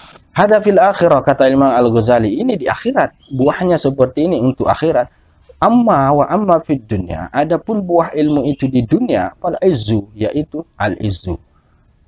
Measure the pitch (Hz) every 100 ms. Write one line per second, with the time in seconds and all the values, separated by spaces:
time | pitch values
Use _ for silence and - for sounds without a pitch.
0 | - - _ 165 202 214 208 185 190 190
1 | 170 139 135 135 131 135 135 123 123 113
2 | 113 120 107 127 254 202 - - 233 269
3 | 139 - - 131 139 - 180 160 139 135
4 | 127 143 165 131 131 - - 98 160 135
5 | 123 _ _ _ _ - 202 240 226 151
6 | 135 147 - 180 202 160 - 143 - 101
7 | 87 80 87 131 160 165 - 214 180 170
8 | 160 147 151 143 135 135 135 127 117 226
9 | 240 110 90 - 180 160 190 127 104 107
10 | 101 107 107 147 147 151 - - 104 -
11 | 104 87 92 82 _ _ _ _ _ _